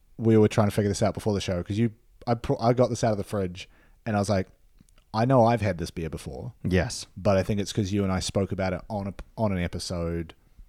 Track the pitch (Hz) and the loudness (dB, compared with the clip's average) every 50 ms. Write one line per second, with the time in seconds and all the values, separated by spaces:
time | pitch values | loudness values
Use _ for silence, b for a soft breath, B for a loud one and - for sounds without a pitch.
0 | _ _ _ - 110 113 110 110 107 104 - - 107 101 - - 104 101 98 - | _ _ _ -2 2 6 6 8 6 6 6 4 2 2 2 0 0 0 0 0
1 | 113 98 87 90 - 113 104 95 - - 92 87 87 - 101 107 117 113 107 - | 0 0 0 -2 -2 -2 -2 -2 -2 -2 -2 -4 -4 -4 -2 0 0 -2 -2 -6
2 | _ _ _ _ - - 120 117 - - 139 - 117 120 127 120 131 107 117 - | _ _ _ _ -4 -4 -2 -2 -2 -2 -2 0 2 2 4 4 2 2 2 0
3 | - 113 107 101 92 - - 101 95 90 90 98 - b b b b b b b | 0 0 0 -2 -4 -4 -4 -4 -4 -4 -6 -10 -14 b b b b b b b
4 | _ 117 107 101 101 98 104 95 95 - - _ _ _ _ - - _ _ _ | _ -2 0 0 0 2 0 0 -2 -4 -8 _ _ _ _ -20 -20 _ _ _
5 | _ _ - 110 117 127 135 127 113 113 120 110 107 104 90 80 85 - - 90 | _ _ -2 0 2 4 6 6 6 6 4 2 2 -2 -2 -2 -4 -6 -6 -6
6 | 80 78 76 78 - 76 67 64 - - - _ - 95 90 90 78 - - - | -6 -6 -6 -8 -10 -10 -12 -12 -12 -14 -12 _ -2 0 2 2 2 0 -4 -8
7 | - - _ 101 87 107 98 95 90 - 110 101 98 - - - 104 92 101 101 | -12 -14 _ -4 0 2 2 2 2 0 -2 -2 -4 -2 -2 -2 -2 0 0 0
8 | 98 95 92 95 - - - 107 98 - 98 92 95 92 90 - - - - 101 | 0 0 0 -2 -2 -2 -2 -2 -2 -2 -2 -2 -2 -2 -2 -4 -6 -8 -8 -8
9 | 98 98 90 - - - _ - 113 104 95 90 87 85 - 87 - - 92 87 | -8 -8 -10 -12 -16 -14 _ -4 -2 0 0 0 -2 -2 -4 -6 -8 -6 -6 -4
10 | 85 85 85 85 82 82 - _ _ _ _ - - | -4 -4 -4 -4 -6 -8 -12 _ _ _ _ -20 -20